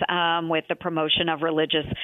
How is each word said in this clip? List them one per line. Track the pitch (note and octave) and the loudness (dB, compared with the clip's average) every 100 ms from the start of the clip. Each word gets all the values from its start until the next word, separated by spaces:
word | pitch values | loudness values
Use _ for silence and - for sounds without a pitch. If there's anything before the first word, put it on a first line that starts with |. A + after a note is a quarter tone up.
| - | -2
um, | F3 E3+ E3+ E3 | 2 2 2 0
with | D#3+ - | 0 -2
the | E3+ | -4
promotion | F3 D#3+ D#3 - E3+ | -2 0 0 0 0
of | D#3 | 0
religious | E3 D#3 D#3 E3 C#3 B2+ | 0 0 2 0 -2 -6